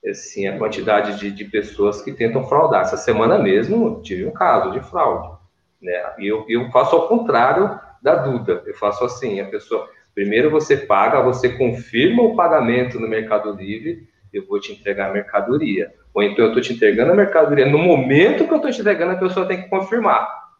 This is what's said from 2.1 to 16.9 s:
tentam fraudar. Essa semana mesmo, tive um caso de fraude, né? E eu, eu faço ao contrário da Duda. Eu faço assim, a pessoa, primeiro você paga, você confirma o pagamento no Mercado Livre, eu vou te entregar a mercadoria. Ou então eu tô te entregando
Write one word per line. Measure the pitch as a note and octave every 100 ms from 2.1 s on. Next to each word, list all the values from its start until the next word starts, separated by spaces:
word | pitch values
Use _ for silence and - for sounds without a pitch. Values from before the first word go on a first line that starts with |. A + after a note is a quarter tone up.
tentam | - A2+ A#2 -
fraudar. | C#3+ D#3+ G2
Essa | F#2 -
semana | - G#2+ A2+ G3
mesmo, | G2+ G2 C3 A3 A3+ -
tive | - F#2 G2+
um |
caso | - F3+ A#2+ -
de | B2+
fraude, | C3 F3 C#3+ F#2 F2 E2+ _ _ _ _
né? | F2+ F2+ F2+ F2+
E | G2
eu, | A2 A2
eu | A#2 C3
faço | - - E3
ao | -
contrário | A#3 - A#2+ A#2+ E3+ G3+ - - -
da | C#3 D#3+
Duda. | C#3 B2 G2 F2 -
Eu | -
faço | G#2 G2+
assim, | A#2+ - B2 G2
a | G2
pessoa, | G#2 - A2 - - _ -
primeiro | G2+ A2 D3+
você | D3+ - C#3
paga, | - G2 A2 C3+
você | B2+ A#2+ B2
confirma | - B2+ A2+ - A2+ D#3 A#3
o | A3+ -
pagamento | F3 D#3 A#2 B2 B2 A2+
no | A2
Mercado | A2 G#2+ G#2+ G#2+
Livre, | G2 F#2+ G#2+ D3 E3+ - _ _
eu | G3+ F#3+
vou | G3+
te | -
entregar | G3+ G#3 G3+ G3
a |
mercadoria. | G2+ - G#2 G#2+ C3+ C3+ F#2+ E2 _ _
Ou | -
então | G2+ G2+ A2+
eu |
tô | A#2
te | B2
entregando | A#2+ G#2+